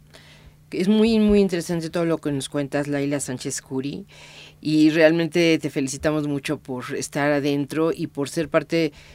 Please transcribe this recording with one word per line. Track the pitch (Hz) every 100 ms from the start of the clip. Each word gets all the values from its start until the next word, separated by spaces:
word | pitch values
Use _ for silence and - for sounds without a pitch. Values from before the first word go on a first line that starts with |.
| - - - - - - -
Es | 147 185
muy, | 214 220 220
muy | 208 208
interesante | 196 180 165 170 160
todo | 175 170
lo | 156
que | 151
nos | 139 131
cuentas, | 147 143 147 143
Laila | 143 143 143
Sánchez | 139 127 139 -
Curi, | - 131 139 180 202 - - - - -
y | - 156 156
realmente | 156 156 170 165 175 165 160
te | 151
felicitamos | 156 135 143 160 151 147
mucho | 143 - 143
por | - 123 123
estar | 143 131 151 143
adentro | 147 143 143 139 139 165
y | - 151
por | - 139
ser | - 151
parte | 160 147 165 156 - -